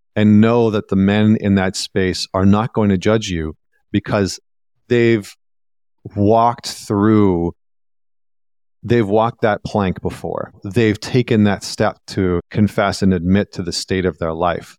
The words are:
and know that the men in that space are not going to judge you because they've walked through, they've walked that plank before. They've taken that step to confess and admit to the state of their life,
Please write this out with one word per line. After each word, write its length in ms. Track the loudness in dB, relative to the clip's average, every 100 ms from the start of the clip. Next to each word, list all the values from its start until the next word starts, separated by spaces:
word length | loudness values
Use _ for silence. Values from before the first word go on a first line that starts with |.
| _ 0
and 240 | 4 6
know 300 | 4 4 2
that 180 | -2 -2
the 80 | 0
men 420 | 2 2 2 2
in 140 | 2 0
that 200 | 0 -4
space 500 | -6 -2 -2 -4 -6
are 120 | 0 2
not 260 | 2 0
going 160 | -2 0
to 80 | 0
judge 300 | 0 0 -2
you 260 | -6 -8 -10 _ _ _
because 480 | -6 -2 -2 -2 -4 _ _ _ _ _
they've 480 | 2 2 2 -2 -16 _ _ _ _ _ _ -12 -2
walked 520 | 2 4 2 -2 -10
through, 840 | -14 -6 0 2 4 2 0 -4 -8 _ _ _ _ _ _ _ _ _ _ _ _
they've 240 | -2 0 2
walked 340 | 2 0 0
that 220 | -2 -2 -4
plank 360 | -2 -2 -2
before. 520 | -8 -8 -10 -10 -10 -12
They've 360 | -6 0 0 0
taken 440 | -2 -2 2 2 2
that 180 | 0
step 340 | -6 -4 -4 -4 -10
to 320 | -4 -2 -2 -4
confess 500 | -2 -2 0 -2 0
and 120 | 0
admit 380 | 0 2 0 0
to 100 | -6
the 100 | -8
state 320 | -8 -4 -2 -2
of 120 | -4
their 140 | -6
life, 440 | -2 -2 -2 -8